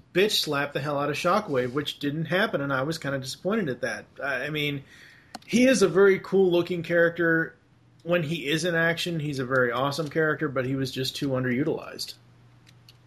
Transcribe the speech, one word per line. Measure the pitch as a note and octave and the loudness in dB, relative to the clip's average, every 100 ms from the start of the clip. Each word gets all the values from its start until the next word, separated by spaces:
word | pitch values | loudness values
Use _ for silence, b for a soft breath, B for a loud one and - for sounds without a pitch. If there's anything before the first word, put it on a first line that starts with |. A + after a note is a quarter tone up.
| - | -6
bitch | F3 G#3 - | 0 2 2
slap | - C#3+ C#3+ | 0 -2 -2
the | D#3 | -4
hell | D3 C#3+ | -4 -2
out | C#3+ | -2
of | C#3+ | 0
Shockwave, | F3 G3+ G3+ C3+ B2 | 2 2 0 -2 0
which | C3 C#3+ - | -2 -6 -4
didn't | C#3+ D3 D#3+ | -4 -4 -2
happen, | F3+ G#3+ E3+ | 0 0 -2
and | C#3 | -2
I | C3+ | -2
was | C#3 D#3+ | -2 -4
kinda | C#3+ C#3 | -4 -6
disappointed | C3 - F3+ A3+ E3+ | -6 -8 -4 -2 -2
at | B2 | -4
that. | B2 G#2+ F#2+ - | -4 -6 -12 -10
I, | C3+ C3 C#3+ | -6 -4 -4
I | |
mean, | D3+ D3 C#3+ - B B B B B - | -2 -2 -4 -10 B B B B B -2
he | A3+ B3+ | 4 6
is | A#3+ | 6
a | F#3 | 4
very | D#3+ G3 F#3+ | 6 6 4
cool-looking | - F#3+ F#3+ E3+ E3+ F3+ | 2 4 4 4 0 -4
character | E3 E3+ E3+ E3+ E3+ E3 D#3+ - _ _ _ _ | 0 4 4 2 2 2 0 -8 _ _ _ _
when | E3 F3 | -2 0
he | D3 E3 C3 | 0 -4 -2
is | D#3 F3 | -2 0
in | E3 | 0
action. | E3 E3 F3+ E3 | 0 0 -2 -4
He's | D3 C3+ | -4 -4
a | B2 | 0
very | C3 B2 | 2 2
awesome | A#2+ C#3 C3+ D3+ | 2 0 -2 -4
character, | D#3+ D#3 D3 D#3 | 0 0 0 -2
but | C3 B2 | -2 -2
he | C3+ | -2
was | C3 | -4
just | C3 C3 - | -4 -6 -4
too | C#3+ | -2
underutilized. | B2+ B2+ B2 D#3+ A2 - - - - _ _ _ _ _ - - - | -2 0 0 0 -2 -6 -12 -12 -14 _ _ _ _ _ -20 -20 -20